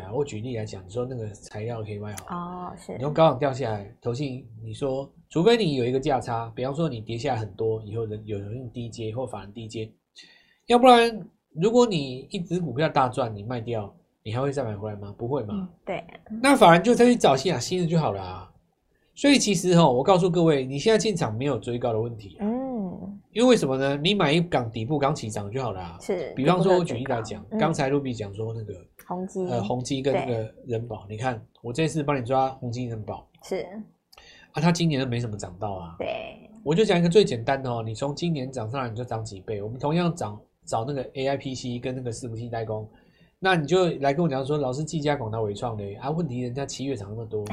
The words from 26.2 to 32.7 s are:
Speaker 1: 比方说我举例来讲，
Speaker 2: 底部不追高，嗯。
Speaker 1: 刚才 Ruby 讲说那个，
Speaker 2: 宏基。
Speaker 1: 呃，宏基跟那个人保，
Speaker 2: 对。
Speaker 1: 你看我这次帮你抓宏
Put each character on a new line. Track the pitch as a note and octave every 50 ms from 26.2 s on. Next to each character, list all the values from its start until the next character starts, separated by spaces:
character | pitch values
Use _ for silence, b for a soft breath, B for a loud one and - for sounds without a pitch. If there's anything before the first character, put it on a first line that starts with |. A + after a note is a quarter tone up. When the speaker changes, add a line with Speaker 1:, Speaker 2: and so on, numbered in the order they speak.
| D3 A#2 -
Speaker 1:
比 | - B2+
方 | D#3 F3+ F3+ E3
说 | F#3+ F3+
我 | F3+ F3
举 | - B2
例 | A2+ C3
来 | C3 B2 A#2 A2
讲， | - G2+ F2 -
Speaker 2:
底 | -
部 |
不 |
追 |
高， | A3
嗯。 | G#3+
Speaker 1:
刚 | D#3 D#3 D#3
才 | D3+ C#3 C3+
Ruby | C#3+ C#3+ C3+ C3 A#2+
讲 | G#2+ G#2 G2 G2
说 | G#2 A2 A2+ A2+
那 | A2+ A2
个， | G#2 G2 F2 E2 _ _ _ -
Speaker 2:
宏 | - F3+ F3+ F#3
基。 | F#3+ - F#3+ F3+
Speaker 1:
呃， | - B2 A#2 G2+
宏 | G#2 B2+ B2+ B2
基 | - C#3+ C3+ C3+
跟 | C#3 B2+
那 | F3+ -
个 | B2+ A#2+ A2 A2 A2 - - -
人 | B2+ A#2 A2+ A2+
保， | A#2 A2 G2 F#2+
Speaker 2:
对。 | G2 G#2+
Speaker 1:
你 | A2 C3
看 | C3 A#2+ A2 - - _ _ -
我 | A#2+ A#2+
这 | D#3 D#3+ D3+
次 | D#3 D#3+ C#3+
帮 | D3 D3 C3+
你 | A#2+
抓 | A2 C3+ C3 C3 C3
宏 | B2+ - B2+ A#2+